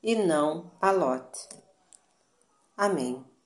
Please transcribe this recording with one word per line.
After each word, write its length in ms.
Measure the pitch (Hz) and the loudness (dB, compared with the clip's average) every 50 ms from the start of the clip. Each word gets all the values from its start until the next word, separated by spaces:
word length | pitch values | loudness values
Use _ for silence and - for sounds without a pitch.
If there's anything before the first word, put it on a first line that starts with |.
| - | 0
e 100 | 220 226 | 0 0
não 580 | 220 208 175 156 151 147 151 156 170 170 - - - | 2 2 2 4 2 2 0 -2 -4 -10 -14 -10 -2
a 120 | - 196 | 0 2
Ló. 280 | 196 190 165 131 127 131 - - - - - - - - _ _ _ _ _ _ - - _ _ _ _ _ _ _ _ _ _ _ _ _ _ _ - | 2 2 2 0 -2 -4 -6 -12 -18 -18 -18 -18 -20 -20 _ _ _ _ _ _ -20 -20 _ _ _ _ _ _ _ _ _ _ _ _ _ _ _ 0
Amém. 480 | 202 202 196 156 127 123 123 127 135 - _ _ _ | 0 2 2 0 -2 -4 -6 -8 -10 -18 _ _ _